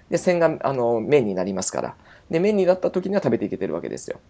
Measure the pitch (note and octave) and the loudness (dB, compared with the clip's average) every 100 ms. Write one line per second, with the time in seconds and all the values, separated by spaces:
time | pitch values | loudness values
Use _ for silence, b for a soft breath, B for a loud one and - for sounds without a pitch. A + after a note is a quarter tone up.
0 | b E3+ F#3 F3 E3 D#3 - C3+ A#2 A#2 | b -2 2 4 2 2 -2 0 0 0
1 | A2+ C#3+ G#2+ F#2 F#2 F#2+ F#2+ - B1 - | 4 4 4 -2 -2 -2 -2 -2 -6 -8
2 | b b b E3 G3 G#3 F3 F#3 E3+ F#3 | b b b 0 2 2 2 2 0 -2
3 | F#3 G3 C3+ A2+ G2+ F#2 F#2 D#2+ - B1+ | -2 0 0 0 -2 -4 -4 -6 -6 -8
4 | - - | -10 -12